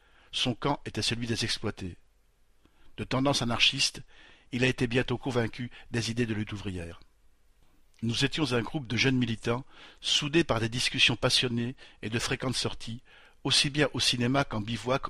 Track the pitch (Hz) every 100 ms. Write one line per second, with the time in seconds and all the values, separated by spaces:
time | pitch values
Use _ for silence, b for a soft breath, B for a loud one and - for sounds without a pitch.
0 | b b b - 127 117 143 151 - -
1 | - 117 120 110 117 - 107 - 92 -
2 | - _ _ _ _ _ b b b -
3 | 107 131 139 139 120 110 - 135 - -
4 | - B B B B 120 127 127 120 123
5 | 120 120 143 120 110 - 120 B B 117
6 | 110 113 117 107 107 101 98 90 85 -
7 | - _ - _ _ _ - _ - -
8 | 113 113 135 - 143 123 104 160 117 117
9 | 135 127 117 113 117 120 - B B B
10 | - - 147 165 - 113 113 123 - 135
11 | - 120 127 - 127 117 120 - B B
12 | 104 113 - 131 131 117 - - 117 113
13 | B B B B 139 - 151 143 135 127
14 | - 123 120 135 143 110 104 113 117 135